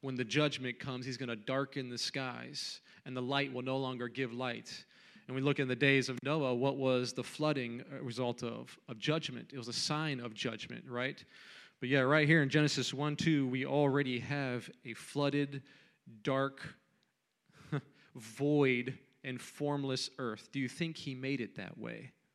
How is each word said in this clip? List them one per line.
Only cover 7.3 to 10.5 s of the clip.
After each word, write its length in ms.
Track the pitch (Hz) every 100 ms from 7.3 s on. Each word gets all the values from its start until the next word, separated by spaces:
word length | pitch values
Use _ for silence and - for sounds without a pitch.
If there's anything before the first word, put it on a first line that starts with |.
| - 151 143 120 120 -
a 100 | 139
result 420 | 131 117 123 120
of? 360 | 120 113 131 - -
Of 100 | 110
judgment. 540 | 147 156 151 123 117
It 40 | 139
was 100 | 117
a 60 |
sign 460 | 120 - 151 156 131
of 120 | 120
judgment, 520 | 110 123